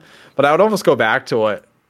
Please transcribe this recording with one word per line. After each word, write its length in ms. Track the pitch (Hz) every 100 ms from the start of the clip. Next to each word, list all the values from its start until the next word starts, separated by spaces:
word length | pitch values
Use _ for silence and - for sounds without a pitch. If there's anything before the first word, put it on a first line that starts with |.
| _ - - -
But 100 | 139
I 60 |
would 100 | 160
almost 240 | 214 208 -
go 100 | 131
back 320 | 113 123 -
to 100 | 123
what 280 | 107 95 - _